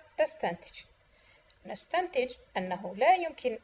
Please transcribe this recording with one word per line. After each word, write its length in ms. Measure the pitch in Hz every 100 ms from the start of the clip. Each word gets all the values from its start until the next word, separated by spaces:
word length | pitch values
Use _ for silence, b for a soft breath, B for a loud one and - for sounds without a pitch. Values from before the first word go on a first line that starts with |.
| - -
تستنتج؟ 640 | 311 - 196 175 - - - _ b b b b b _ 185
نستنتج 680 | 202 - 339 359 269 247 - - 202
أنه 380 | 185 185 202 190
لا 180 | 294
يمكن 440 | 370 330 - 247 220